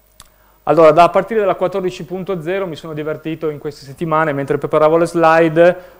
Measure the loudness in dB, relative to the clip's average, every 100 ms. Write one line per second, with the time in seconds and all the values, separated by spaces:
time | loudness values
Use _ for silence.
0 | _ _ -20 _ _ _ -2 4 6 6
1 | 4 2 -2 -2 -2 -2 -4 -4 -6 -8
2 | -12 -12 -8 -8 -6 -6 -8 -10 -12 -10
3 | -8 -8 -10 -8 -8 -8 -12 -14 -16 -10
4 | -2 0 0 -2 -4 -4 -2 2 2 2
5 | 0 2 2 4 2 4 2 2 -8